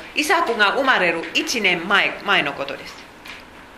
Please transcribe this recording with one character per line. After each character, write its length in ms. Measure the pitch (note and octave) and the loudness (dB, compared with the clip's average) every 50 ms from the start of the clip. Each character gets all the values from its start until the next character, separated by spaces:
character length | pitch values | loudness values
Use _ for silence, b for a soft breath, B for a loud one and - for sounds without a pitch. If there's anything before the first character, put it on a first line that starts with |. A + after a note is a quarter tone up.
| B B B | B B B
イ 80 | - D4+ | -2 2
サ 200 | D4+ F#4+ E4 F4 | 2 4 2 2
ク 140 | - A3+ | 2 2
が 160 | G#3+ G#3 G3 F3+ | 2 4 2 2
生 120 | A#3+ C#4 | 2 2
ま 140 | C4 A#3+ G3+ | 4 4 4
れ 120 | F#3 E3+ | 4 2
る 120 | E3 E3 D#3+ - - | 0 0 -4 -4 -4
一 260 | A#3+ D4+ - - A#3+ | -4 -2 -2 -2 0
年 280 | G3+ F#3 F3+ E3+ E3 G3 | 2 0 0 0 0 2
前、 320 | G#3 F#3+ D#3+ C#3+ - - - | 2 2 2 2 -2 -4 -2
前 180 | G3+ F#3+ F3 D3+ | 0 2 2 2
の 100 | C#3+ C3+ | 0 -2
こ 120 | - C#3 | -6 -6
と 120 | C3+ B2+ | -8 -8
で 100 | B2 - | -10 -10
す。 80 | - - - - - - - - - - - - - - - - - - | -14 -16 -18 -18 -20 -20 -20 -18 -18 -18 -18 -18 -20 -20 -20 -20 -20 -20